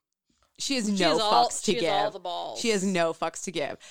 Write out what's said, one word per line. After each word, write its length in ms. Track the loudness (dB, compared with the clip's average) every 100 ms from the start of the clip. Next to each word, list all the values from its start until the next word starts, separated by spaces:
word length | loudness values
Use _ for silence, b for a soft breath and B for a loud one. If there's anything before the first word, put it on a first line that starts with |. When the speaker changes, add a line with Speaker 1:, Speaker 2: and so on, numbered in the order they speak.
| _ _ _ _ _ -10
Speaker 1:
she 180 | -4 -2
has 100 | 0
Speaker 2:
She 60 |
Speaker 1:
no 200 | 2 4
Speaker 2:
has 80 | 4
all, 280 | 4 4 4
Speaker 1:
fucks 140 | 0
to 80 | -2
Speaker 2:
she 80 | 0
Speaker 1:
give. 100 | 0
Speaker 2:
has 140 | 2
all 60 | 0
the 80 | -4
balls. 400 | -8 -8 -8 -4
Speaker 1:
She 100 | 0
has 140 | 0
no 280 | 0 2 0
fucks 320 | 0 -6 -6
to 80 | -8
give. 260 | -6 -6 -8 B